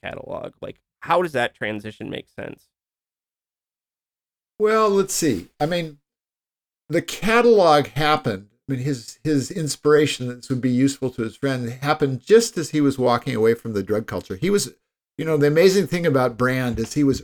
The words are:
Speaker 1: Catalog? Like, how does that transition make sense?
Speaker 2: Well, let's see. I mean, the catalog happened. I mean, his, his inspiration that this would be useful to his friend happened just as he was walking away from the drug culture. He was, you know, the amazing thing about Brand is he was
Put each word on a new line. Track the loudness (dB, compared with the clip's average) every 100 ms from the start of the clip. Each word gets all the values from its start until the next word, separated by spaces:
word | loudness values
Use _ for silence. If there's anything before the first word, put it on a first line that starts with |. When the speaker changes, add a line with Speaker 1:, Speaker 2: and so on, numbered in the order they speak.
Speaker 1:
Catalog? | -14 -12 -12 -12 -12 -14
Like, | -16 -16 _ _
how | -2 -2
does | 0
that | -2 -4
transition | -4 -8 -6 -10 -14 -12
make | -12 -12
sense? | -14 -14 -14 _ _ _ _ _ _ _ _ _ _ _ _ _ _ _ _ _ _ _ _
Speaker 2:
Well, | 0 2 2
let's | 2 0
see. | -2 -2 -2 -6 _
I |
mean, | -4 -4 -6 -12 _ _ _ _ _ _ _ _ _
the | -4
catalog | -4 -4 0 4 6 6 6 4 2
happened. | -2 0 0 0 -6 -10 _ -8
I |
mean, | -6
his, | -4 -6 -8 -10
his | -2 -2 -2
inspiration | -6 -6 -2 4 4 4 -2 -8
that | -10
this | -8
would | -4
be | 0
useful | 2 2 0 -6
to | -4
his | -8 -6
friend | -4 -4 -6
happened | -6 -4 0 -2 -4
just | 4 4 4 -4
as | -4
he | 0
was | 0 0
walking | 0 0 -2
away | 0 2
from | 2 -2
the | -6
drug | -2 -4 -4
culture. | -8 -8 -6
He | -2
was, | 0 -2 -10 _ _ _ -10
you |
know, | -2 2
the | 2
amazing | 6 6 4 0
thing | -2
about | 0 2 0 0
Brand | -2 0 -2 -4
is | -4
he | 0
was | 0 0